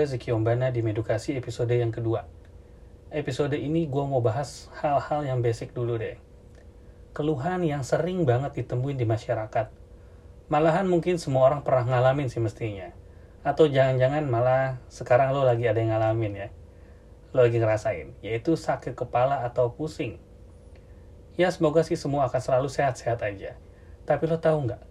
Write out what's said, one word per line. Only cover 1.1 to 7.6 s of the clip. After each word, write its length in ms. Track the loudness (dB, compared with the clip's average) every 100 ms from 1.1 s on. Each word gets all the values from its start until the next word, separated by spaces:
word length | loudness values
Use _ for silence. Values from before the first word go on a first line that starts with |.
| -4 -4 -6
episode 400 | -6 -4 0 0
yang 160 | 0
kedua. 320 | -2 -4 -4 -6 -20 -20 -20 -20 -20 -20 -20 -10
Episode 480 | -8 -6 -2 -2 -2
ini 320 | -2 -2 -2
gue 80 | -2
mau 240 | -2 0
bahas 480 | 0 0 -6 -10 -18 -6
hal-hal 480 | 0 0 0 -4 -2
yang 160 | 0
basic 320 | 0 -2 -6 -6
dulu 240 | -4 -4
deh. 160 | -6 -12 -20 -20 -20 -20 -20 -20 -20 -20 -16
Keluhan 560 | -4 -2 -2 -2 0